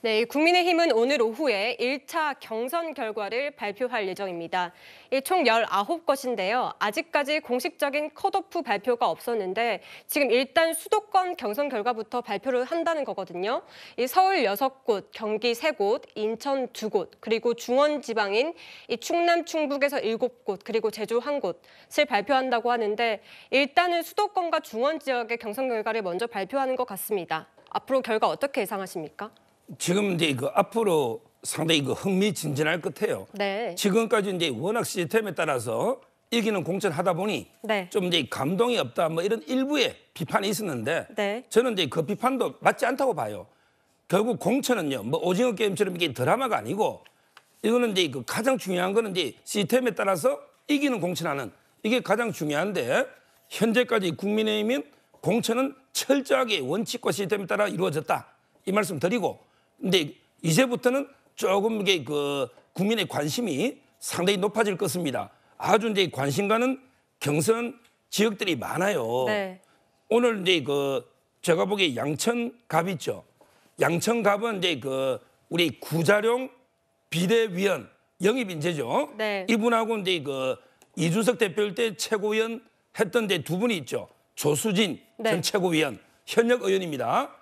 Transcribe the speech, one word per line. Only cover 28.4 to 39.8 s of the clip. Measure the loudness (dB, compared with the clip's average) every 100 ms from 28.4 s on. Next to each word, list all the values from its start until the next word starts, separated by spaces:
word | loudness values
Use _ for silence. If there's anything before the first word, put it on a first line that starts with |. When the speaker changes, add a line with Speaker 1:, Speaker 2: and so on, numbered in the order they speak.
| -2 -2
Speaker 1:
예상하십니까? | -4 -4 -6 -8 -10 -10 -14 _ _ _ _ -8
Speaker 2:
지금 | 0 2 2 0
이제 | 0
그 | 0 0
앞으로 | 0 0 0 2 2 2 -4 _ _
상당히 | -10 -4 2 2
그 | 2
흥미진진할 | -2 0 2 2 0 -4 -2 0 0
것 | -4 -6
같아요. | -4 -4 -6
Speaker 1:
네. | -6 -4 -2 -6 -2
Speaker 2:
지금까지 | 2 2 2 0 0
이제 | -2 -2
워낙 | -2 -2 -2
시스템에 | -2 -2 0 0 -2 -2
따라서 | -2 -2 -2 -2 0 -2 -10 _ _
이기는 | 0 0 -2
공천하다 | -2 -2 -2 0 0
보니 | 0 -2 -4 -6 _
Speaker 1:
네. | -4 -4 -2
Speaker 2:
좀 | -2 0
이제 | 0 0
감동이 | -4 -2 0 0 0
없다, | -2 0 0
뭐, | 0
이런 | -2 -2
일부의 | -2 -2 0 0